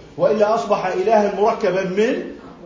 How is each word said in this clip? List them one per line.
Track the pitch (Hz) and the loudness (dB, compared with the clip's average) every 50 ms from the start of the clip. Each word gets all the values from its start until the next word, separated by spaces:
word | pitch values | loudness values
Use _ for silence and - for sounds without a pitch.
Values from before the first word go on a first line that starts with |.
| - - - 147 | -20 -16 -4 0
وإلا | 170 208 214 214 208 208 226 | 2 2 2 2 2 2 2
أصبح | 226 - 196 202 180 180 | 0 0 0 -2 -2 -2
إلها | 185 180 185 185 214 226 208 208 196 185 190 | -2 -2 -2 0 2 4 4 2 2 0 0
مركبا | 208 220 220 214 214 185 175 190 190 | 0 0 0 0 0 0 0 0 -2
من | 180 185 202 220 247 285 - - - - - - - - - - | -2 -2 0 0 0 0 -2 -6 -8 -12 -16 -18 -20 -20 -12 -6